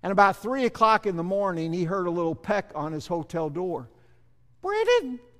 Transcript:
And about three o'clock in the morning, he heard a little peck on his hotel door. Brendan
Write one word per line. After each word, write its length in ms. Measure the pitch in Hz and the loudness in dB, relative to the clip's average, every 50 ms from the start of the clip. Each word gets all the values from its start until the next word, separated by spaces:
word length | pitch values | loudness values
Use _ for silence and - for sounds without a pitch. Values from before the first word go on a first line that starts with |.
And 100 | - 185 | -2 0
about 240 | 196 185 202 196 185 | 6 6 6 6 6
three 280 | - - 214 262 269 254 | 0 -4 -4 -2 0 0
o'clock 420 | 226 - - 226 220 220 208 - | 0 2 2 4 4 4 4 2
in 100 | 208 180 | -2 -4
the 80 | 170 170 | -2 -4
morning, 480 | 180 190 202 202 190 180 165 160 165 | -2 -2 0 0 -2 -2 -2 -4 -4
he 120 | 165 180 175 | -2 -2 -2
heard 220 | 160 190 196 180 | -2 -2 -2 -2
a 40 | 175 | -2
little 240 | 170 175 170 165 160 | -2 -2 -2 -2 -2
peck 360 | - - - 208 202 - - - | -4 -2 -2 -2 -2 -2 -4 -8
on 180 | 151 147 156 | -8 -6 -6
his 140 | 160 151 - | -6 -8 -6
hotel 440 | - 180 170 156 - - 165 160 156 | -6 -6 -6 -6 -6 -6 -6 -6 -4
door. 380 | 143 170 185 185 165 127 123 113 _ _ _ _ - _ _ _ _ _ _ _ _ _ | -4 -6 -6 -4 -6 -8 -10 -12 _ _ _ _ -20 _ _ _ _ _ _ _ _ _
Brendan 560 | - 381 403 427 440 453 494 480 392 262 254 240 - - _ | -6 -4 -2 0 2 4 4 2 2 -2 -10 -10 -12 -20 _